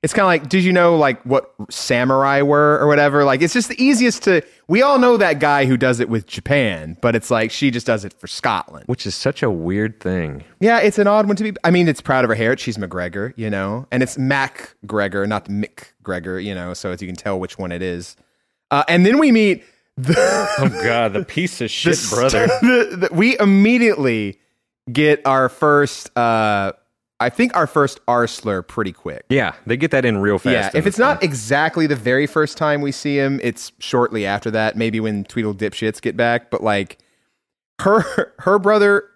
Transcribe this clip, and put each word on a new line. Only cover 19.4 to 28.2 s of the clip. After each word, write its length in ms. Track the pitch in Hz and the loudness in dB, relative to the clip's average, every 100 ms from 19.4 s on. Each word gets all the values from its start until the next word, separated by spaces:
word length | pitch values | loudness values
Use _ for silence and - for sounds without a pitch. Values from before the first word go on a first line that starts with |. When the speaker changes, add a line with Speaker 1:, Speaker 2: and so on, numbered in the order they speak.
| 214 180 _ _ _ - | 4 0 _ _ _ -10
Speaker 1:
the 180 | 127 202 | 0 2
<laughs> 400 | 269 - - - | 2 0 -2 0
Speaker 2:
Oh, 100 | 135 110 | -2 0
God, 300 | 117 117 113 | -2 0 0
the 100 | 101 | -2
piece 300 | - - 180 | -6 -6 -6
of 40 | - | -6
Speaker 1:
the 80 | 113 | -8
Speaker 2:
shit 280 | - 165 170 | -2 -2 -2
Speaker 1:
st-, 160 | - 107 | -2 0
Speaker 2:
brother. 260 | 127 110 92 | 0 2 0
Speaker 1:
<laughs> 140 | 508 | 2
the, 480 | 233 247 403 180 185 | 2 2 0 -4 -4
the, 60 | |
we 240 | 170 226 262 | 0 0 2
immediately 1000 | 202 196 208 247 233 160 135 113 101 95 _ _ _ _ - | 2 4 4 4 2 2 0 -2 -4 -10 _ _ _ _ -6
get 300 | 123 151 147 | 0 2 4
our 240 | 135 135 127 | 2 2 0
first, 680 | - 151 147 143 - - | 0 2 4 2 -4 -8
uh, 580 | - 117 113 107 101 98 - _ _ _ _ | -2 0 2 2 0 -2 -6 _ _ _ _
I 100 | 120 | -4
think 260 | - 240 185 | 0 0 0
our 100 | 156 | 0
first 320 | 156 139 - - | 0 0 -2 -2
R 180 | 120 | 0